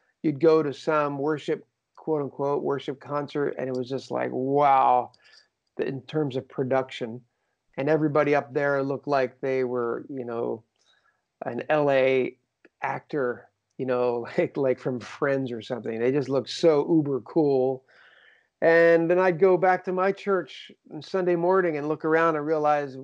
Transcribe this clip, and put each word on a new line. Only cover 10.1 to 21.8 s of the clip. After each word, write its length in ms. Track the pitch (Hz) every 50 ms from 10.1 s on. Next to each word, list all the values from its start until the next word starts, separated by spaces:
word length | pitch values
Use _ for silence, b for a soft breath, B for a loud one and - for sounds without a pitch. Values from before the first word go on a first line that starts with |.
| 139 131 120
know, 380 | 120 117 117 120 120 117 120 - _ _ _ _ _ _ _ _ _ _ _ _ _ _ _ -
an 180 | 131 117 120 - -
L 220 | 151 151 147 143
A 460 | 139 131 131 131 131 131 127 131 - _ _ _ _ _ _ _ _ _
actor, 640 | - 135 135 135 - _ 160 147 127 123 117 113 - _ _ _ _ _ _ -
you 80 | 131
know, 400 | 131 127 123 123 123 120 120 113 110
<laughs> 60 | - 175
like, 180 | 170 - -
like 220 | 151 139 131 123 -
from 220 | - 143 127 117
Friends 520 | - - - - 151 139 135 135 135 117
or 100 | 120 110
something. 360 | 104 - 127 113 104 113 113 110
They 140 | 117 131
just 160 | 135 147 127 131
look 200 | 139 131 113 -
so 380 | - - 175 165 151 143 147 175
uber 320 | 170 160 143 143 135 120
cool. 640 | - - - 170 151 143 135 131 127 131 131 131 b b b b b b b b b b b b b b b _
And 480 | - 165 165 170 165 165 170 165 165 165
then 80 | 180 180
I'd 200 | 185 185 175 151
go 180 | 196 190 180
back 280 | 165 185 185 185 180 -
to 80 | 190
my 180 | 185 185 185 196
church 600 | 196 - - 202 196 180 147 - - - - - - _ _ -
on 100 | 156 151
Sunday 340 | 143 - - 190 180 180 175
morning 400 | 170 170 180 190 190 180 170 151
and 100 | 143